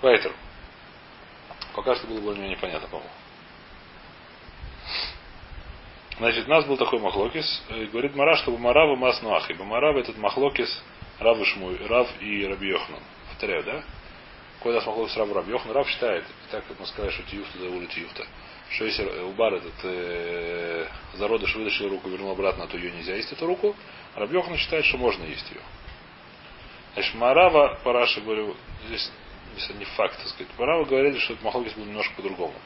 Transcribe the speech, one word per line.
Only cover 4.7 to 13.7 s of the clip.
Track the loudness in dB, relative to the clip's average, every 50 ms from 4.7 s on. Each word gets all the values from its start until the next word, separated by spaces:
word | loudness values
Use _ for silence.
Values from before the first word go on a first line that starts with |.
| -14 -14 -12 -8 -6 -6 -6 -6 -10 -14 -16 -18 -18 -18 -16 -14 -14 -14 -14 -14 -16 -16 -16 -18 -20 -20 -16 -16 -8 0
Значит, | 2 2 2 2 2
у | 6
нас | 6 6 6
был | 4 2
такой | 2 2 2 2 2
махлокис. | 2 0 2 2 0 0 0 -4 -4 -4 -4 -6 -8 -10
Э, | -8 -8 -8
говорит | -4 -4 -2 -2 -2 2
Мара, | 4 4 6 6
что | 4 4 0
Бамара | -2 2 4 6 8 8 8
в | 8 6 4
Мас | 4 4 2 2
Нуах. | 2 2 2 2 2 0
И | -8
Бамара | -8 -6 -2 0 4 4 4
в | 4
этот | 4 0 -2 -6 0
махлокис | -2 0 2 4 2 4 4 2 0 0 -2 -8 -10 -18 -18 -18 -18 -18 -12 4
Рав | 6 6 6 6
и | 4
Шмуй, | 0 0 0 -4 -6 -4 -4 -2
Рав | 2 4 4 4 2 0 -8
и | -6 -4 -2 -2 0
Раби | -2 -2 -2 -2 0
Йоханан. | 0 0 -2 -4 -10 -14 -14 -16 -18 -18 -16 -16
Повторяю, | -8 -6 -2 -2 -2 -2 -2
да? | -2